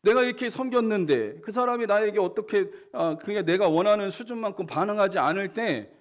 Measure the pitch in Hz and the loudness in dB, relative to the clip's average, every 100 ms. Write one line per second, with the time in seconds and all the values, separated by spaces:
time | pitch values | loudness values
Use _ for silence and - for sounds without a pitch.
0 | 196 240 254 240 240 226 262 247 226 208 | 4 4 2 0 -6 -4 -2 0 2 0
1 | 160 131 107 160 - 214 247 240 226 202 | 2 2 0 -6 -6 -2 0 0 2 2
2 | 214 208 180 196 214 208 196 - - - | 2 0 0 -2 -2 -2 -2 -6 -14 -4
3 | 165 156 - 208 165 185 196 156 202 208 | -2 -2 -4 -2 0 2 4 4 4 2
4 | 196 - 233 240 220 190 170 151 196 208 | 0 -6 -10 -6 -6 -6 -6 -2 -2 0
5 | 196 185 131 180 196 208 226 135 104 _ | 0 2 0 0 -4 -4 -4 -4 -6 _